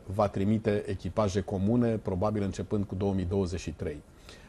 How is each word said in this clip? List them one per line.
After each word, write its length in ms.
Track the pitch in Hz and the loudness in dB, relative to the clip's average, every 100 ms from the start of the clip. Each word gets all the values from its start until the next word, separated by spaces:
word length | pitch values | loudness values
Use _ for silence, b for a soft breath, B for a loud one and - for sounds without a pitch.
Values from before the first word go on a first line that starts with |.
| - 95 | -4 0
va 120 | 104 | 2
trimite 560 | 101 98 110 104 104 - | 2 2 2 2 0 0
echipaje 540 | 95 92 - 107 98 | -4 -4 0 2 2
comune, 540 | 92 98 98 123 117 110 | 0 0 2 4 4 2
probabil 460 | 104 92 104 107 | 0 0 0 0
începând 400 | 98 87 92 107 98 | -2 -2 -2 -2 -2
cu 100 | 95 | 0
două 180 | 101 | 0
mii 120 | 98 90 | 0 0
douăzeci 300 | 98 92 87 | 0 0 -2
și 120 | - | -6
trei. 300 | 76 87 76 - B B B | -6 -6 -8 -12 B B B